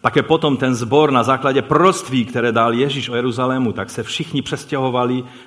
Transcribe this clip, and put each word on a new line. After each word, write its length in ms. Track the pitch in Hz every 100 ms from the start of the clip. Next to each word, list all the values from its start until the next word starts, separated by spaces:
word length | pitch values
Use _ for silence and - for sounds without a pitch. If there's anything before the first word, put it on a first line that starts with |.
Také 220 | 127 147
potom 340 | 131 160 156 123
ten 180 | 131
sbor 360 | 120 117 143 151
na 120 | 131
základě 400 | 117 131 139 135
proroctví, 640 | - 147 185 185 - 127
které 280 | 117 127 117
dal 220 | 113 117
Ježíš 340 | 117 139 139 117
o 60 |
Jeruzalému, 580 | 120 127 117 127 131 120
tak 180 | 101 98
se 120 | -
všichni 400 | 107 - - 143
přestěhovali 840 | 131 143 - 143 131 123 123 127 123 -